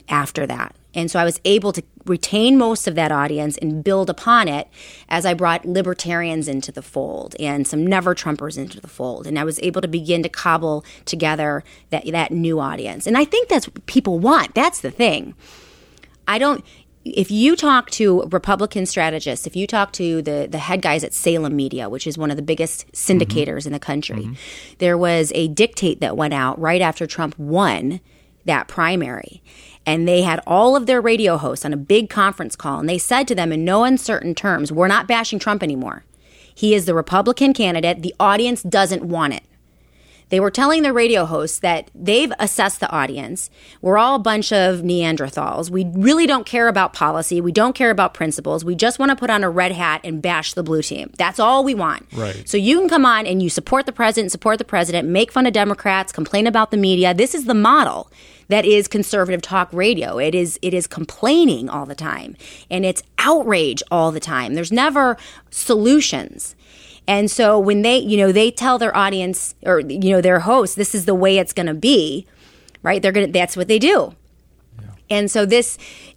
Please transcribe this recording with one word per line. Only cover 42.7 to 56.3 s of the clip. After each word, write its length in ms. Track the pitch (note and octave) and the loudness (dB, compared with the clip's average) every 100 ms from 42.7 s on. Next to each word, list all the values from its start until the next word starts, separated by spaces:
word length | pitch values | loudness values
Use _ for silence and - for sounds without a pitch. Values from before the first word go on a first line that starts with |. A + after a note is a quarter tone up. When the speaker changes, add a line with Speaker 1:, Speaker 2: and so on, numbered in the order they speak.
| - | -2
Speaker 1:
the 100 | - | -4
audience. 580 | D#3+ C3+ C#3 A#2 F3+ - _ - - | -2 -4 -6 -10 -10 -12 _ -20 -6
"We're 160 | F3+ G3+ | 2 4
all 180 | A#3+ C4+ | 4 2
a 40 | |
bunch 320 | G#3+ G#3+ G3+ | 0 0 2
of 300 | G#3 F#3 F3+ | 2 2 2
Neanderthals. 880 | F3 F3 E3+ D#3+ C3+ D3 C#3+ - E3+ | 0 0 0 -2 -4 -4 -4 -6 -4
We 200 | F#3 F3+ F3+ | -2 -2 2
really 320 | A3 D#4+ E4 | 4 4 2
don't 180 | C4+ G#3+ | 0 -2
care 220 | A#3+ A#3 | 0 2
about 240 | G3 F3+ | 2 0
policy. 480 | - D#3 D#3 D#3+ F3 | 0 0 0 -2 -2
We 140 | F3 | 0
don't 200 | E3+ A#3+ | 2 2
care 160 | B3+ B3 | 2 2
about 240 | G3+ F#3 | 2 0
principles. 520 | - D#3+ D3 D3+ D#3+ E3 | 0 -4 -4 -4 -4 -4
We 100 | F3 | 0
just 240 | A3+ B3 | 0 2
wanna 160 | C4+ C4+ | 0 0
put 140 | A#3+ | 0
on 120 | G#3 | 0
a 80 | F#3 | 0
red 220 | E3+ F3+ | 0 0
hat 300 | F3 E3+ D#3 | 0 -2 -2
and 180 | F3+ D#3 | -6 -4
bash 300 | F3 E3 D#3 | -2 -2 -4
the 120 | - | -6
blue 180 | D#3+ D#3+ | -2 -2
team. 300 | D3+ - D2 - | -2 -8 -12 -4
That's 220 | F3+ F#3+ | -2 2
all 240 | A3 C4+ | 4 4
we 100 | C#4 | 2
want. 320 | A3 D#3+ - - | 0 -2 -4 -8
Speaker 2:
Right. 320 | C3 G#2+ G2+ - | -8 -6 -8 -2
Speaker 1:
So 120 | G#3 | 0
you 200 | G3 E4 | 4 4
can 120 | F#4 | 4
come 160 | D#4+ C4 | 4 4
on 200 | A3+ G#3+ | 2 0
and 160 | F#3+ | -2
you 80 | F3+ | 0
support 360 | - - C4 C4+ | -4 0 0 0
the 80 | |
president, 400 | A#3+ A3+ A3+ G3 | 0 0 0 -4
support 240 | - A3 A3 | -2 -2 -2
the 80 | A#3 | -2
president, 420 | F#3+ E3 F3 C#3+ | -2 0 -2 0
make 240 | F3+ A#3 | 0 2
fun 140 | C4 B3+ | 2 2
of 80 | |
Democrats, 580 | G#3+ G3+ G3+ G3+ F#3+ F#3+ | 2 0 0 -2 -2 -2
complain 340 | - D#3 | -8 -2